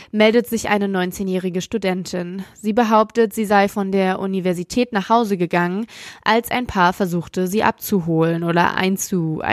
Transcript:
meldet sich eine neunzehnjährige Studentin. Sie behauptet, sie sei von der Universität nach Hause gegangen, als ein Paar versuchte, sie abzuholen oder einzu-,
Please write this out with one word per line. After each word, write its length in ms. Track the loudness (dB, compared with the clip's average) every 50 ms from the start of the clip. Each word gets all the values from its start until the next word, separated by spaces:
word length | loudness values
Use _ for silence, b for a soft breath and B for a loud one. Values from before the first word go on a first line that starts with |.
| B B
meldet 360 | 0 4 4 4 4 4 2 0
sich 220 | -4 -4 -2 -2
eine 180 | 0 0 0 0
neunzehnjährige 760 | 0 0 -2 -2 -4 -4 -4 -2 -2 -2 -2 -2 -4 -4
Studentin. 840 | -6 -4 -6 -4 -2 -2 -2 -4 -6 -6 -6 -6 -6 -6 -8 -12 -12 -14 -16
Sie 180 | -8 -6 -2 2
behauptet, 580 | 2 4 4 4 4 2 2 2 0 0 2
sie 140 | 2 -4 0
sei 220 | 2 4 4 4 2
von 240 | 0 -2 -4 0
der 260 | 0 0 2 2 0 -2
Universität 760 | -4 -4 -4 -2 0 0 -2 -2 -4 -4 0 0 0 0
nach 180 | 0 -4 0 2
Hause 280 | 2 2 4 2 0 0
gegangen, 480 | 0 0 0 0 0 0 -2 -4 -6 B B B B B B B B
als 260 | 0 2 2 0 0
ein 160 | -4 -4 -4
Paar 280 | -2 0 2 2 2 4
versuchte, 520 | 2 -2 -2 -2 -4 -4 -4 -4 -4 -2
sie 160 | 0 0 0
abzuholen 840 | 0 0 -2 -2 -4 -2 -2 0 0 0 2 2 2 2 0 0 -2
oder 320 | 0 2 2 2 2 0
einzu-, 680 | 0 0 0 0 -2 -4 -4 -2 -2 -2 -2 -4 -4 -4 -4